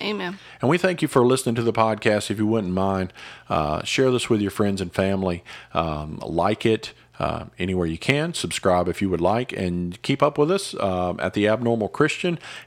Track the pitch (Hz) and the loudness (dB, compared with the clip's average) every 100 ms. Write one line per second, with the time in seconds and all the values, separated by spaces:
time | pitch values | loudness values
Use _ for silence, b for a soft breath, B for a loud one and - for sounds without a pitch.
0 | 202 208 180 196 B B 123 170 190 180 | -6 -6 -6 -10 B B 2 2 2 0
1 | 151 139 123 131 - 117 117 113 113 107 | 2 4 6 4 2 0 2 2 2 2
2 | 113 104 - 104 107 110 92 92 95 95 | 2 2 0 0 0 0 0 0 0 0
3 | 92 B B B - 87 76 76 - - | -2 B B B -4 0 0 -2 -2 2
4 | 131 123 - 113 101 - 104 98 90 - | 2 2 2 2 2 0 0 0 -2 0
5 | 95 98 95 87 B B B - 82 76 | 0 0 0 -2 B B B -2 -2 -4
6 | 76 - - 80 90 110 113 110 - b | -6 -8 -4 0 0 2 2 0 -2 b
7 | b - - - 82 - 92 92 85 80 | b -6 -4 -4 -8 -6 -2 0 -2 -2
8 | - 139 165 165 87 - 98 90 90 87 | 0 0 -2 -4 -6 -2 2 2 2 -2
9 | 98 87 85 110 127 - 92 87 87 87 | -2 0 2 0 -2 -4 -2 -2 -4 -6
10 | - - 143 143 151 196 - - 101 92 | -4 0 2 2 2 0 -4 -4 -2 0
11 | 90 90 90 - 104 113 120 117 101 - | 0 -2 -2 2 2 2 2 0 0 0
12 | 151 - 180 170 B B | 0 0 -4 -4 B B